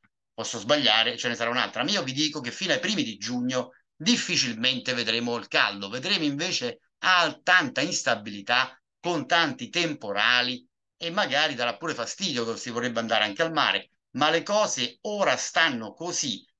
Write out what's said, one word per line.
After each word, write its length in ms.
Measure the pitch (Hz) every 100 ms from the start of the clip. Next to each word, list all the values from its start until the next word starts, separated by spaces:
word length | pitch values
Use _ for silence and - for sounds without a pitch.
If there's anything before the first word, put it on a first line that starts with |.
| _ _ _
posso 260 | - 110 117
sbagliare, 560 | 101 151 120 110 113 117
ce 140 | 123
ne 60 | 117
sarà 140 | 117
un'altra, 360 | 123 104 113 135
ma 60 |
io 120 | 202
vi 80 | 131
dico 300 | 135 151 147
che 100 | 123
fino 220 | - 185
ai 60 | 131
primi 240 | 180 202
di 120 | 113 104
giugno 540 | 107 123 123 131 123 - _ -
difficilmente 960 | 160 240 - 160 135 110 123 127 -
vedremo 440 | 123 110 113 120 120
il 100 | 101
caldo, 400 | 151 113 98 98
vedremo 380 | 123 170 196 151
invece 540 | 139 180 - 123 - _ _
al-, 420 | - 180 165 147
tanta 360 | - 180 139 -
instabilità 960 | 143 - - 113 107 104 98 120 131 - _ _
con 260 | 175 170 -
tanti 440 | 170 160 123 120
temporali 1000 | 175 170 143 107 98 110 123 123 127 - _ _ _
e 140 | 170
magari 440 | 185 175 135 156 127
darà 220 | 120 -
pure 160 | 160
fastidio 520 | 131 113 - 185 123 113
che 120 | 110
si 140 | 123
vorrebbe 280 | 117 123 117
andare 240 | 113 110
anche 180 | 104 98
al 120 | 165
mare, 380 | 156 117 95 - _ _
ma 180 | 131 151
le 140 | 165
cose 540 | 160 208 202 - 123 -
ora 360 | 214 208 170 123
stanno 560 | - - 165 123 110
così. 520 | - 170 160 147 101 - _